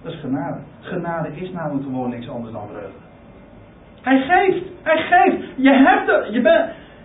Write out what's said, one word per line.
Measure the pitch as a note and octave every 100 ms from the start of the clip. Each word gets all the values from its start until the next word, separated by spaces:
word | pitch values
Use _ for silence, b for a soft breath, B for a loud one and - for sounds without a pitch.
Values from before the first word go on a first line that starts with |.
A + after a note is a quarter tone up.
Dat | -
is | -
genade. | C#3 C#3+ E3 A#2 - -
Genade | - E3+ E3+ E3 D3
is | D3 F#3
namelijk | F3 D3+ C#3 C#3
gewoon | B2+ B2
niks | A#2 -
anders | A#2+ A2
dan | A2 G2+
vreugde. | G#2 F#2+ - - - - - - - - - - -
Hij | B3+ C4+
geeft. | C#4 F#4 G4 - - -
Hij | D#4 D#4+
geeft. | - F4+ F#4 - - -
Je | C4+
hebt | B3+ D#4 G4+ G#4
de, | F4+ -
je | A3+
bent, | D#4+ D#4+ - B B B